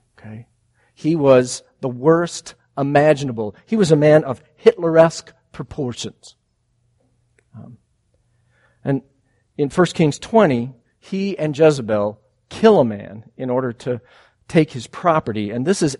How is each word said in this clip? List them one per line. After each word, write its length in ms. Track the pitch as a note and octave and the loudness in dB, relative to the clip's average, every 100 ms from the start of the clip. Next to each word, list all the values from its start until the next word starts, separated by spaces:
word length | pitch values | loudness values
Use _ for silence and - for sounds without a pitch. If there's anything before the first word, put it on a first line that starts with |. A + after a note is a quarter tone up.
| _ _ | _ _
okay? 300 | A2 A2 A#2 _ _ _ _ _ | -18 -18 -20 _ _ _ _ _
He 200 | D3+ E3 | -4 0
was 460 | C#3 B2+ B2+ - - _ | 4 4 4 -4 -16 _
the 80 | C3+ | -10
worst 640 | B2 C#3+ E3 E3+ - - - _ - | -2 2 2 0 -8 -18 -20 _ -6
imaginable. 800 | C#3 C#3+ D3+ D3 C#3 A2+ G#2 - _ | 0 2 4 2 -2 -6 -8 -10 _
He 80 | A3+ | 0
was 160 | E3+ | 2
a 40 | D3+ | 4
man 280 | D3+ D3+ | 6 4
of 180 | C3+ A#2 _ _ | 2 -6 _ _
Hitleresque 680 | A3 - E3 D#3+ E3 - - _ _ | 2 2 2 4 4 2 -14 _ _
proportions. 840 | - C#3 - B2+ - - - - _ _ _ _ _ _ _ _ _ _ _ _ A2+ | -18 -14 -10 -8 -8 -12 -16 -20 _ _ _ _ _ _ _ _ _ _ _ _ -20
Um, 220 | - A#2+ _ _ _ _ _ _ _ _ _ _ | -20 -20 _ _ _ _ _ _ _ _ _ _
and 200 | C3 C3+ - _ _ _ _ - | -4 -4 -6 _ _ _ _ -6
in 120 | C#3+ | -4
First 240 | - E3+ | 0 0
Kings 240 | - D#3 - | 2 0 -2
twenty, 560 | - A3+ F#3+ B2 B2 - _ _ | -4 0 0 0 -6 -12 _ _
he 400 | - F#3+ G3 F3 | -12 -8 -6 -6
and 180 | D#3 C#3 | -6 2
Jezebel 640 | D#3 C#3 A2 G#2+ G#2 G#2+ _ _ _ | 2 2 -2 -4 -4 -8 _ _ _
kill 300 | - A3 G3 | 0 4 4
a 60 | A#2+ | 2
man 400 | G2+ G#2 G#2+ - - | -4 -12 -18 -20 -12
in 140 | C3 | -6
order 200 | B2+ B2+ | -4 -4
to 280 | A#2 C3+ A#2+ - _ _ _ - | -8 -8 -10 -10 _ _ _ -2
take 240 | F3 D3+ | 0 0
his 160 | B2+ - | -2 -14
property. 640 | - F3+ D#3 B2 G#2+ G2+ | -4 -2 0 -2 -4 -6
And 140 | A#2 C#3 | -4 -4
this 160 | G3 | -2
is 160 | D#3 C3 | -2 -2